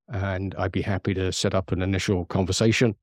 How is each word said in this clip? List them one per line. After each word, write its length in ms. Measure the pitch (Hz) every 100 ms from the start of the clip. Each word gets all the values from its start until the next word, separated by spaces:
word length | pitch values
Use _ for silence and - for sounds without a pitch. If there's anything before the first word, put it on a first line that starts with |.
| -
and 460 | 104 98 92 98 -
I'd 140 | 95
be 100 | 95
happy 320 | 85 95 -
to 180 | 95 92
set 220 | - 101
up 180 | 95 -
an 120 | 90
initial 420 | 92 95 - 92 85
conversation 720 | 98 90 95 113 113 120 -